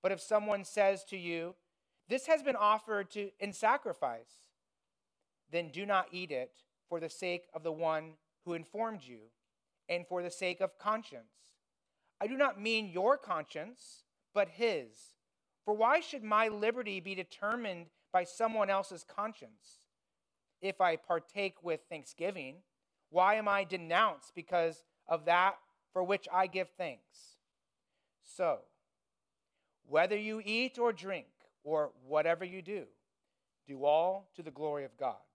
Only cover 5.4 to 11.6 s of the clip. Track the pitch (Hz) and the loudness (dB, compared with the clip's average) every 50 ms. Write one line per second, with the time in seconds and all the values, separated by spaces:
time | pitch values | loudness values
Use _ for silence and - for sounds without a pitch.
5.4 | _ _ 151 170 170 156 135 170 202 202 202 190 180 - 175 180 180 160 143 127 | _ _ -4 -4 -4 -4 -8 -10 -2 2 2 2 0 0 -8 -10 -8 -6 -6 -6
6.4 | 127 127 _ _ _ _ _ _ _ _ 175 165 165 156 - - 190 180 175 175 | -6 -8 _ _ _ _ _ _ _ _ -8 -6 -6 -8 -8 -6 -4 -4 -4 -6
7.4 | 175 _ - 160 156 165 156 156 165 160 160 156 156 160 156 _ _ _ _ _ | -8 _ -14 -8 -6 -6 -4 -2 -2 -2 -2 -2 -4 -8 -18 _ _ _ _ _
8.4 | _ 175 170 165 160 - - 208 226 226 220 185 135 127 120 110 107 117 _ _ | _ -8 -8 -8 -8 -10 -8 -6 -6 -6 -6 -10 -14 -18 -20 -20 -20 -20 _ _
9.4 | _ _ _ _ _ _ _ _ _ - 170 175 175 - 180 180 175 175 175 - | _ _ _ _ _ _ _ _ _ -4 -4 -4 -4 -4 -6 -6 -6 -6 -8 -4
10.4 | 190 180 175 180 190 185 - _ - 208 220 226 226 - 139 120 113 _ _ _ | -4 -4 -2 -2 -4 -4 -4 _ -4 -2 -2 -2 -6 -12 -18 -18 -20 _ _ _
11.4 | _ _ _ _ | _ _ _ _